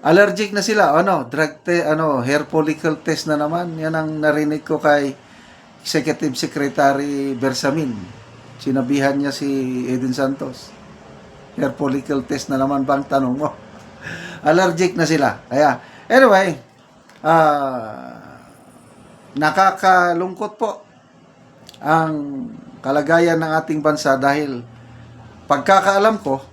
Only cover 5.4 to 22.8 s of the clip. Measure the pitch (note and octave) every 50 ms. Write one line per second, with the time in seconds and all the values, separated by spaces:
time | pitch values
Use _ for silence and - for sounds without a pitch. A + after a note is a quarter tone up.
5.4 | - - - - - - - - - - - C#3+ B2+ D#3 C#3+ - - D3+ B2+ -
6.4 | - D3 - D3 C#3+ C#3 - - C#3+ C#3 C#3 C#3 C#3+ C#3+ C#3+ C#3 C#3 C#3 C3+ A#2+
7.4 | B2+ C3+ C3 - - C#3+ C3+ E3 D#3 C3 A#2 G#2 F#2 F2+ - - - - - -
8.4 | - - - - - C#3+ C3 C3+ B2+ B2 C#3+ C#3 C3+ C#3 C#3 C#3 C#3+ C#3+ C#3 -
9.4 | D3 C#3 C#3 C3+ C3 B2+ B2+ B2+ B2 B2 B2+ B2+ B2+ C3 B2+ C#3 C#3 C3+ C#3 -
10.4 | D#3 C#3 B2 - - - - - - - - - - - - - - - - -
11.4 | - - - - D3 C3+ B2+ - - - C3 C#3+ B2+ - D3 C3+ B2 - C#3+ C#3
12.4 | - - C#3+ C3 C3+ C3+ C#3+ C#3 C3+ C#3 C#3 C#3 C#3+ - C#3+ C#3 C3+ B2+ B2+ C#3
13.4 | D3+ C#3+ - - - - - - - - - - - - - - - - - -
14.4 | - D3+ D#3+ F3 F#3+ F3 E3+ D#3+ F#3 F3+ - E3 E3 D3+ D#3+ D3+ C#3+ A#2 G2 -
15.4 | - - B2 C3+ D3+ C#3+ B2+ A2 - - - - - - A3+ B3+ C4+ A#3+ G3+ F#3+
16.4 | G3 F#3 D#3 C3 - _ _ _ _ _ _ _ _ _ - - - D3+ E3 E3
17.4 | D#3+ D3+ D3 C#3+ C#3 C3+ C3 B2 A2+ G#2+ G#2+ C2 B1+ B1 - - - - C#2 -
18.4 | - - - - - - - - - - - - - - - - - - - C3+
19.4 | D#3 D#3 D#3 F#3+ F#3+ F#3+ F#3+ - - F#3+ F#3 F3+ F3+ F3 E3+ E3+ F3+ F#3 F#3 F3
20.4 | G#3+ G#3 G#3 - A#3 G#3+ G3 - - _ _ _ _ _ _ - _ _ _ _
21.4 | - - _ - - - - - - C#3+ D#3 E3 D#3+ D#3+ D#3 D3+ C#3+ C#3+ C#3 C3+
22.4 | B2 A#2 A2+ - - - - -